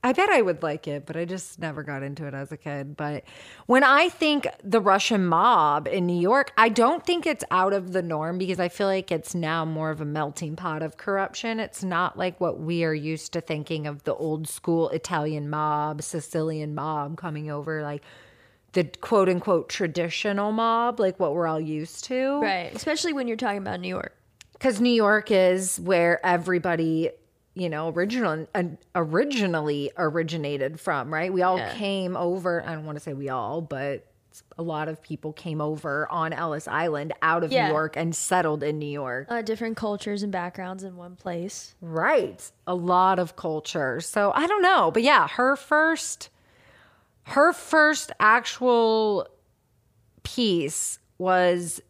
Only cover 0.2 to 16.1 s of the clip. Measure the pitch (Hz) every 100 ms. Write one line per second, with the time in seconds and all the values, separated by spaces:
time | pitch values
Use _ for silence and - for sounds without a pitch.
0.2 | 403 339 202 160 160 147 - 143 135 160
1.2 | 175 185 - - 165 151 147 139 139 143
2.2 | 147 139 139 151 156 143 139 147 147 147
3.2 | - - - - - 247 277 277 349 -
4.2 | 311 294 - - 202 226 196 190 - 214
5.2 | 185 165 214 220 151 147 147 196 175 175
6.2 | 175 262 269 - 226 220 233 330 - 349
7.2 | 320 302 - 185 190 202 185 185 175 156
8.2 | 160 180 185 180 175 - 196 190 185 160
9.2 | - 175 160 165 160 156 160 156 147 151
10.2 | 147 147 160 160 180 156 156 - - 196
11.2 | 196 - 233 226 214 - 185 170 180 -
12.2 | 185 175 175 - 156 170 165 156 147 160
13.2 | - 170 - 156 147 160 151 147 - -
14.2 | 160 160 156 - - 165 160 160 - 175
15.2 | 151 151 147 151 151 147 151 151 -